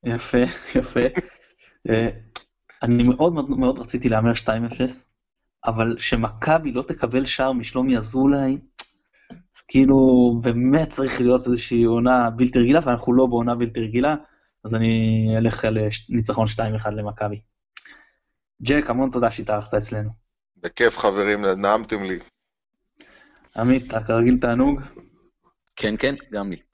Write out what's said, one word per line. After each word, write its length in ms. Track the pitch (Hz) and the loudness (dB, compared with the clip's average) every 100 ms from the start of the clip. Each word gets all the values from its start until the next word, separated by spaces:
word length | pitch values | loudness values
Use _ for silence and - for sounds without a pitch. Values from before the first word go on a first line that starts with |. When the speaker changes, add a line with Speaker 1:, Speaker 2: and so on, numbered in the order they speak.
| - | -6
Speaker 1:
יפה, 320 | 254 - 247 247 - | -6 -2 0 0 -4
<laughs> 200 | - 262 | -4 -4
יפה. 200 | 254 - 254 - - _ _ _ _ _ - | -2 -2 0 -2 -8 _ _ _ _ _ -2
אה, 200 | 113 117 - - - _ _ _ - | 0 0 -4 -16 -18 _ _ _ -8
אני 200 | 117 120 | 0 4
מאוד, 300 | 120 127 160 | 4 4 2
מאוד, 160 | 165 139 | 0 -4
מאוד 300 | 127 127 131 | 0 0 -2
רציתי 300 | 120 120 123 | -6 -4 0
להמר 240 | 110 113 | 2 2
שתיים 320 | 120 - 110 117 | 0 -2 -4 -4
אפס, 480 | - 131 - - _ _ _ _ _ - | -4 -6 -6 -16 _ _ _ _ _ -6
אבל 300 | 113 113 117 | -2 -2 -2
שמכבי 720 | - 127 113 - - 160 151 | -2 -2 -2 -4 0 0 0
לא 100 | 120 | -6
תקבל 440 | - - 117 127 135 | -6 -6 -2 -2 -2
שער 260 | - 131 | -2 -2
משלומי 460 | 127 113 127 131 123 | -2 -4 -4 0 0
אזולאי, 600 | 107 123 135 139 135 139 - - - _ _ _ _ | -2 0 2 2 0 -4 -8 -10 -10 _ _ _ _
אז 300 | - _ - - | -20 _ -20 -2
כאילו, 300 | 131 135 135 131 127 123 117 | 4 6 6 6 6 4 2
באמת 460 | 120 117 127 147 160 | 0 0 2 2 0
צריך 320 | - 135 - | -4 -4 0
להיות 260 | 123 127 123 | 2 2 2
איזושהי 360 | 120 - 120 | -2 0 2
עונה 460 | 117 117 120 127 120 | 2 2 2 2 2
בלתי 300 | 113 123 127 | 0 0 4
רגילה, 200 | 120 151 | 4 4
ואנחנו 300 | 131 120 - | 2 -2 2
לא 120 | 123 131 | 4 4
בעונה 300 | 120 117 120 | 2 -2 -2
בלתי 240 | 120 117 | -4 -4
רגילה, 360 | 113 113 139 151 - _ _ _ 107 | -4 0 0 -2 -8 _ _ _ -6
אז 100 | 113 | 0
אני 500 | 113 113 110 110 110 110 | 2 2 2 2 2 2
אלך 280 | 113 110 113 | 0 0 -2
על, 120 | 110 | -2
אה, 140 | 107 | -2
ש-, 180 | 107 - | -4 -4
ניצחון 380 | 120 110 110 110 | -4 -2 0 0
שתיים 280 | 110 110 110 | 0 -4 -4
אחד 180 | 110 | -6
למכבי. 480 | 107 104 104 104 104 _ _ _ - - - _ _ _ _ _ _ | -6 -8 -6 -8 -8 _ _ _ -16 -16 -20 _ _ _ _ _ _
ג'ק, 280 | 117 147 143 | 0 0 0
המון 200 | 120 135 | -2 -2
תודה 220 | 123 117 | 0 -2
שהתארחת 420 | 110 110 107 107 | -2 -6 -6 -2
אצלנו. 360 | 107 101 107 107 110 _ _ _ _ | -4 -4 -6 -8 -10 _ _ _ _
Speaker 2:
בכיף, 400 | 87 - 120 - | -14 0 0 2
חברים, 480 | 107 98 101 104 101 | 0 2 0 0 0
נעמתם 580 | 95 101 110 110 107 | 0 2 0 0 -6
לי. 160 | 95 87 - _ _ _ _ _ _ _ - _ _ _ _ - | -4 -8 -10 _ _ _ _ _ _ _ -20 _ _ _ _ -4
Speaker 1:
עמית, 300 | 120 131 123 | 0 0 0
אתה 160 | 113 | -8
כרגיל 340 | 110 117 117 123 | -2 2 4 2
תענוג? 440 | 123 120 135 139 143 - - _ _ _ _ _ _ - | 0 0 0 0 -8 -20 -20 _ _ _ _ _ _ -8
Speaker 3:
כן, 200 | 107 107 | -6 -2
כן, 160 | 131 139 - | -4 -6 -10
גם 200 | 104 98 | -8 -8
לי. 60 | 87 _ | -10 _